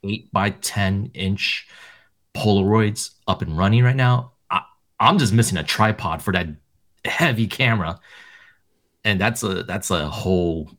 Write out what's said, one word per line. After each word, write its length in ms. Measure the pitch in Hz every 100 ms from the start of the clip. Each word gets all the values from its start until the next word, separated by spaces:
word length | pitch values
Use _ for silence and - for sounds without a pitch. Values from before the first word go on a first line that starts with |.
eight-by-ten 1040 | 101 110 - 98 101 - - - 98 98 104 -
inch 520 | 95 98 - - - - - - _ _ _ -
Polaroids 800 | 107 101 95 110 107 107 - _ -
up 140 | 95
and 160 | 80 78
running 260 | 98 113
right 120 | 123 131
now. 380 | 127 123 - _ _
I, 100 | - - _ _ _
I'm 180 | 117 190
just 160 | 123
missing 240 | 110 113 92
a 60 |
tripod 580 | 73 - 107 107 - 80
for 100 | -
that 140 | 92 80 76 _ _ _ _ -
heavy 420 | - 165 113 110
camera, 520 | - 127 113 82 85 _ - - - - _ _ _ _ _
and 160 | 107 98
that's 220 | 104 120
a, 220 | 107 92
that's 260 | - 95 -
a 180 | 90 76
whole 640 | - 92 92 87 82 76